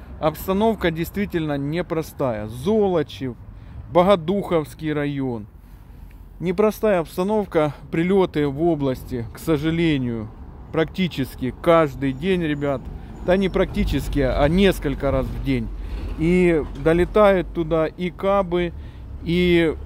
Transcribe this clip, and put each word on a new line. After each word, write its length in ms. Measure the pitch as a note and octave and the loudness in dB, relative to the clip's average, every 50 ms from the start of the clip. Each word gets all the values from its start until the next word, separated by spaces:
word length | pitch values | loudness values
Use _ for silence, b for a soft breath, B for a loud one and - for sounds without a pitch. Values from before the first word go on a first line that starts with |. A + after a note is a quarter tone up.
| B B B B | B B B B
Обстановка 720 | - D#3 D#3 - - - F#3+ G3 G#3+ A3+ A3 F3 - F3 | -2 -2 -2 -2 -2 -2 0 2 2 2 2 2 0 0
действительно 680 | D#3+ D#3+ E3 - - G3 G#3 F3 - E3+ D#3 D#3 C#3+ C#3+ | 0 0 -4 -4 -2 -4 -4 -2 -2 -2 -2 -2 -2 -2
непростая. 880 | C#3 C#3+ D#3 F3 F3 - E3+ D#3+ D3+ - - - D3 B2+ A2+ G#2+ G#2+ | -4 -4 -2 -4 -4 -2 -4 -4 -4 -6 -4 -4 -2 -2 -2 -2 -4
Золочев, 920 | G#2+ A2 B2+ B2+ F#3 A3 A3 G3+ G3 F3+ E3 D3 - - - C3+ B2+ A2+ - - - B B B B B B B B C3 | -8 -8 -6 -2 0 2 2 4 2 2 0 0 -2 -6 -8 -8 -8 -8 -8 -12 -18 B B B B B B B B 4
Богодуховский 1000 | E3+ F3 F#3+ G3+ F#3 D#3 D#3+ G3+ G3+ F3+ - F3+ D#3+ D3 - - - D#3 D#3 D3+ | 4 6 6 6 4 2 0 -2 -2 0 0 0 0 0 -2 -6 -8 -4 -4 -2
район. 540 | D3 C#3+ C#3+ C#3+ C#3 C3+ C3 A#2+ A2 G#2 G#2+ - - B B B B B B B B B B B B B - - - | -2 -2 -2 -2 -2 -4 -4 -4 -6 -10 -12 -18 -20 B B B B B B B B B B B B B -18 -12 -8
Непростая 600 | D#3 F3+ F3+ F3+ G#3 G#3+ G3+ - - G#3+ G3 F3 | -4 -4 0 2 2 2 2 2 2 2 2 2
обстановка, 720 | D#3 - - - F#3 G3+ A3 G#3+ G3+ - - E3 D3+ D3+ C#3 - - - | 0 -2 -2 -2 0 0 2 0 0 0 2 2 2 2 0 -6 -10 -6
прилеты 580 | - D#3+ E3+ F3+ G3 G3 F#3 - - D#3 D3 C#3+ | -2 0 2 4 4 4 4 4 2 0 0 0
в 140 | C3+ C#3+ E3 | 0 0 2
области, 640 | F3 E3 D3 C#3 C3+ B2+ A#2+ - - B2+ A#2+ A#2 A2+ - | 2 2 2 0 0 -2 -2 -6 -8 -6 -6 -6 -8 -10
к 40 | - | -8
сожалению, 920 | - E3 D#3+ C#3 D3+ D#3+ E3 E3 E3+ E3 D3+ C3+ B2+ A#2+ A#2 A2+ G#2+ A2 - - - - - - - - - | -2 0 0 2 2 0 0 2 2 2 2 2 0 -2 -2 -4 -6 -8 -10 -14 -16 -16 -16 -18 -14 -6 0
практически 840 | D#3+ D#3+ D#3 - - F#3 D#3+ - - C3 - - - C3 B2 A#2 - - | 0 0 0 0 -2 -2 -2 0 -2 -6 -6 -6 -6 -6 -6 -6 -2 2
каждый 500 | E3+ E3 E3 D#3+ C#3+ B2+ B2+ C#3 C#3 C3 | 4 6 6 6 2 0 -2 -2 -2 -2
день, 300 | B2+ D#3 G3 F#3+ F3+ E3+ | -2 0 0 0 2 0
ребят. 400 | D3+ D3+ D3 C#3+ C#3+ C#3 B2+ - - - B B B B B - | 0 -2 -2 -2 -2 -2 -4 -6 -8 -12 B B B B B 0
Да 140 | - F3 G3 | 2 2 4
не 100 | G3 F3+ | 2 2
практически, 680 | F3 F#3+ F#3 - - G#3 G3+ - - C#3 C#3 - - C#3+ | 2 2 0 0 0 -2 0 0 0 0 -2 -2 0 0
а 280 | C3+ B2+ G2 - C#3+ | 0 2 2 4 4
несколько 640 | D3 E3 F#3 G3+ F#3+ D#3+ - - D3+ C3+ - - C#3 | 4 4 6 4 4 4 2 -2 -4 -4 -2 -2 0
раз 140 | C3+ C3 B2+ | 0 0 0
в 180 | A#2 A#2 A#2+ A#2+ | -2 -4 -4 -2
день. 260 | C#3 C3+ B2 A2 G#2 - B B B B B B B B - | 0 0 0 -2 -4 -8 B B B B B B B B 0
И 440 | D#3+ E3+ F3+ F3+ F3+ F3 E3+ D3+ B2+ - - C#3 C#3 | 2 4 4 6 6 4 4 2 0 -2 -6 -2 2
долетают 720 | D#3+ E3 E3+ F3 E3 - G#3+ G#3+ G3 G3 F3+ D#3+ - - | 2 4 4 2 2 4 6 6 6 6 4 2 -2 -2
туда 320 | E3+ E3 D#3 E3 D#3+ D#3 | -4 -2 0 0 0 0
и 240 | D3+ - - F3+ F3+ | 0 -2 -4 -6 -6
кабы, 640 | C#3+ - - G3 G3 G3+ G3 E3+ F3 F3 F3 E3+ D#3+ B B B B B B B - - - | -4 -2 0 0 2 2 0 0 0 -2 -2 -2 -4 B B B B B B B -12 -10 -4
и 520 | - E3+ F3+ F3+ F3 F3 E3+ E3+ D#3 C3+ - - | -2 0 2 4 4 6 4 4 4 0 -2 -6